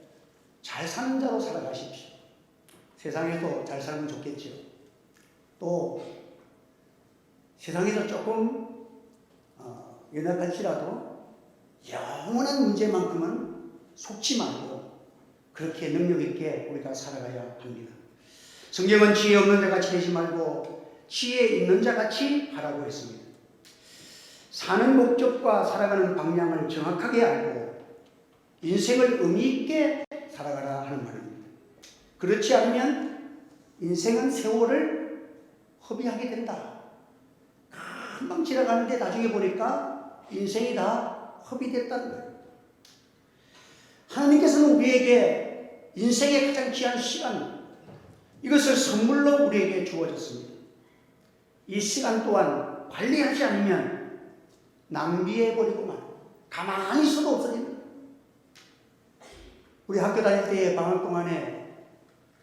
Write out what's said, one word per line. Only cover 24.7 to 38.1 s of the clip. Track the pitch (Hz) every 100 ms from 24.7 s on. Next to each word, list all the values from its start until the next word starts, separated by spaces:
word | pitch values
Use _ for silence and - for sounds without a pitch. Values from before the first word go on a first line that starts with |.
| 196 254 262
목적과 | 233 240 254 - 240 208 -
살아가는 | 214 202 196 185 151
방향을 | 156 175 170 160 151
정확하게 | 156 156 180 240 233
알고 | 233 240 - - - - - - - _ _ _ _ _
인생을 | 165 202 - 254 247 233
의미 | 175 202
있게 | 262 - - 311 302 277 - 294 -
살아가라 | - 143 139 139 139
하는 | 139 135
말입니다. | 117 113 107 - - - _ _ - - _ _
그렇지 | 185 208 - 254
않으면 | 233 247 269 - - - - - - - _ -
인생은 | 170 175 226 226 269
세월을 | - 220 226 233 285 311 - - - - - - _ _ _ -
허비하게 | 220 247 214 247
된다. | 233 226 170 - - - - _ _ _ _ _ _ _ - - - -